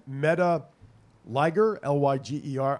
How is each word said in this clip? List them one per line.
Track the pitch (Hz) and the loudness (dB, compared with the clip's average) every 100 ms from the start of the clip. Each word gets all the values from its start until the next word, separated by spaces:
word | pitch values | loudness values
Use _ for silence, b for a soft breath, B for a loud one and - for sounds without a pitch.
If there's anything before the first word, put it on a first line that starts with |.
| - | -12
Meta | 135 151 170 180 165 - _ - - _ _ - | -2 0 2 2 0 -4 _ -20 -20 _ _ -6
Liger, | 123 160 165 220 208 | 0 0 2 0 0
L | 139 143 | -2 0
Y | 139 135 | 2 0
G | 123 143 147 | -4 -8 -6
E | 135 | -2
R. | 135 139 | -2 -2